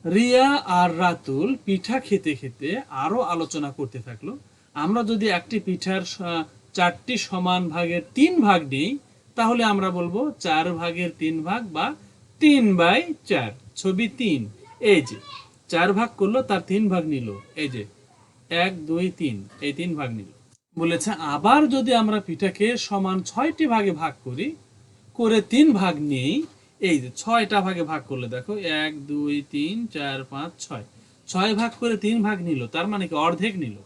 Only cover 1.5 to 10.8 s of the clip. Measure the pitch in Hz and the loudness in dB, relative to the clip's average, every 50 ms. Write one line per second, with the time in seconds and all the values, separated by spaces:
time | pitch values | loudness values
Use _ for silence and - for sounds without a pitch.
1.5 | 269 - - - 196 185 190 - 233 262 262 - 202 190 - 160 147 131 - 131 | -2 -2 -2 -2 -2 -2 -2 -2 -4 -4 0 0 -2 0 0 -2 -4 -4 -8 -14
2.5 | 120 _ 139 151 185 254 269 - 147 135 139 160 202 247 254 - 175 165 165 - | -12 _ -6 -6 -6 -6 -8 -8 -6 -4 -4 -2 0 -2 -2 -2 -2 -4 -4 -4
3.5 | - 156 147 143 131 - 143 123 - 127 113 127 117 110 143 170 254 285 - _ | -4 -6 -6 -6 -6 -8 -8 -8 -8 -12 -14 -14 -16 -12 -12 -12 -12 -14 -16 _
4.5 | _ _ _ _ _ 147 147 175 214 240 233 208 233 214 208 214 185 175 175 - | _ _ _ _ _ -4 -2 0 0 0 0 0 -2 0 0 0 0 -2 -4 -4
5.5 | 226 214 - 196 185 - - 185 190 190 185 - - - 185 175 170 165 160 - | -6 -4 -2 -2 -6 -4 -2 -4 -4 -4 -4 -6 -10 -10 -8 -6 -4 -4 -6 -8
6.5 | - - _ _ _ 190 180 - - - - - 254 226 - - 190 185 180 180 | -12 -20 _ _ _ 0 0 0 0 -2 -8 -6 -4 -4 -4 -4 -4 -2 0 0
7.5 | 180 180 180 170 151 175 175 170 170 175 165 - - 254 277 349 359 339 233 202 | 0 0 0 -2 -2 -4 -2 -2 -2 -4 -6 -4 2 4 4 4 6 4 6 6
8.5 | 190 175 156 135 131 135 151 208 269 285 _ _ _ _ _ _ _ - 233 226 | 4 4 2 -2 -2 -2 0 -2 -2 -6 _ _ _ _ _ _ _ 0 2 2
9.5 | 247 240 226 220 202 196 190 190 180 175 175 170 175 214 269 302 - - - 175 | 2 2 2 2 2 2 0 0 0 -2 -4 -2 -2 -2 -2 -4 -4 -6 -2 0
10.5 | 156 156 165 180 170 165 | 0 0 0 0 -2 -4